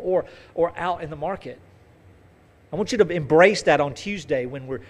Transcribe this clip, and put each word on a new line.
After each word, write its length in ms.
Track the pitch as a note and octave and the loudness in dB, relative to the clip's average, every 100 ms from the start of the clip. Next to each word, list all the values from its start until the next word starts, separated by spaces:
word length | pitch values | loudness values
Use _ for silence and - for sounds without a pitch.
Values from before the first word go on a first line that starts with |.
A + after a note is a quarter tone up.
or, 240 | F3+ F#3 - - - | -2 -2 -2 -10 -12
or 200 | - E3+ - | -2 -2 -2
out 260 | E3+ F3 | -6 -6
in 60 | D#3+ | -8
the 80 | D3+ | -8
market. 420 | D#3 F#3+ C3 A#2+ - _ _ _ - _ _ _ _ _ _ | -8 -8 -12 -16 -20 _ _ _ -20 _ _ _ _ _ _
I 20 | D#3+ | -6
want 160 | G#3 | -2
you 60 | A#3+ | 2
to 100 | E3+ | 2
embrace 540 | F3 C#3 D#3 F#3 G#3 | 2 2 6 6 6
that 180 | - D3 | 4 2
on 140 | C#3+ | 2
Tuesday 500 | C3 G3+ G3+ C#3+ C#3 | -4 -10 -10 -4 -4
when 220 | B2 C#3 C3 | -2 -8 -10
we're 160 | C3 - | -10 -12